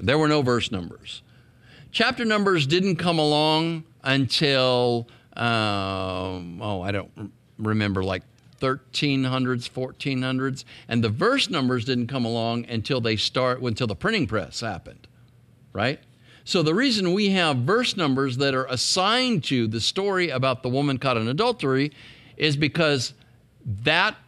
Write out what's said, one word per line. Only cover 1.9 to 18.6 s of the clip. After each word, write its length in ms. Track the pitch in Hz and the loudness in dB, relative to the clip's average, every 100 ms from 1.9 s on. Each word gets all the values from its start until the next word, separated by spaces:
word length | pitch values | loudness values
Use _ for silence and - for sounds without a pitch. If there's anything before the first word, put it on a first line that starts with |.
Chapter 340 | - 226 254 226 | 0 0 2 2
numbers 400 | 214 196 175 135 | 2 4 2 2
didn't 300 | 175 196 165 | 2 2 0
come 240 | 175 165 | 0 2
along 640 | 151 151 156 156 165 165 - _ | 2 4 4 2 0 -4 -10 _
until, 1040 | 131 135 131 - 147 135 127 123 123 117 117 - _ - | 0 2 2 2 2 4 4 2 2 0 -4 -14 _ -4
um, 1200 | 117 113 107 101 95 95 95 92 92 92 87 87 | 0 2 0 0 -2 -4 -4 -4 -6 -6 -10 -8
oh, 220 | 107 98 | -6 -4
I 100 | 92 | -2
don't 200 | 101 - - | -4 -6 -12
r-, 100 | 104 - _ - | -14 -16 _ -6
remember, 460 | 107 107 104 95 | -2 0 0 0
like, 200 | 95 92 - _ - - | -2 -4 -8 _ -20 -4
thirteen 640 | 135 135 - - 147 135 | -2 -2 -6 -4 0 0
hundreds, 440 | 131 131 127 123 120 | 0 0 -2 -2 -6
fourteen 540 | - 127 - 143 131 | -8 -8 -8 -6 -4
hundreds. 420 | 131 131 135 135 - - - | -2 -2 -4 -6 -12 -20 -4
And 160 | 120 | 0
the 60 | 113 | 0
verse 400 | 113 202 269 - | 2 0 2 0
numbers 360 | 165 127 127 113 | 0 0 0 0
didn't 220 | 123 120 | -2 -2
come 180 | 135 117 | -2 -2
along 400 | 117 117 117 117 | -2 -2 -4 -4
until 360 | 113 107 131 | -6 -2 -2
they 140 | 117 107 | 0 0
start, 460 | - 131 127 123 | -2 0 0 0
until 260 | 123 110 120 | -2 -2 -4
the 80 | 95 | -2
printing 320 | 185 220 113 | -2 0 0
press 340 | 110 82 - | -2 -4 -8
happened, 460 | 113 87 - - - - - - - - - | -8 -8 -12 -20 -20 -20 -20 -20 -20 -20 -10
right? 260 | 98 117 156 - _ - - | -2 -2 -4 -12 _ -20 -16
So 200 | - 185 | -2 2
the 120 | 156 180 | 4 4
reason 380 | 277 214 180 | 2 2 2
we 160 | 190 202 | 2 2
have 260 | 190 165 131 | 2 2 2
verse 400 | 123 220 247 202 | 2 2 0 0
numbers 400 | 156 131 139 123 | 0 2 0 0
that 160 | 143 | 0
are 120 | 131 | 0